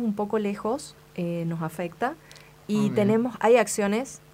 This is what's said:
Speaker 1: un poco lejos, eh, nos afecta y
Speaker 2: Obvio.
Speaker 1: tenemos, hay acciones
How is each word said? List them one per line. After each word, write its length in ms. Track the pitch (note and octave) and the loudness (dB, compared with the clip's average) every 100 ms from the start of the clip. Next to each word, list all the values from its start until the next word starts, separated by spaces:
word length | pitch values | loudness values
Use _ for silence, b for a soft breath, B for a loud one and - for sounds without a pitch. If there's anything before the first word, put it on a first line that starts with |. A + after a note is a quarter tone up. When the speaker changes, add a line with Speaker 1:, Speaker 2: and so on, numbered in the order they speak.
Speaker 1:
un 100 | A#3 | -2
poco 260 | G#3 G#3 A3 | -2 -2 0
lejos, 560 | G3+ G3+ G#3+ C#4 - - - | -2 -2 -4 -4 -8 -20 -14
eh, 300 | - E3+ E3+ E3 | -6 -4 -2 -4
nos 160 | E3 | -4
afecta 520 | D#3+ - F3 - A#3+ E4 B B B - - | -6 -6 -8 -4 -4 -6 B B B -18 -4
y 80 | G#3+ | 0
Speaker 2:
Obvio. 160 | G#3 | 2
Speaker 1:
tenemos, 400 | G#3+ G3+ A3 B3 - | 2 4 2 0 0
hay 160 | G#3+ A#3+ | 4 6
acciones 640 | G#3+ - G3+ G#3+ C4+ - - | 4 0 0 0 -4 -12 -18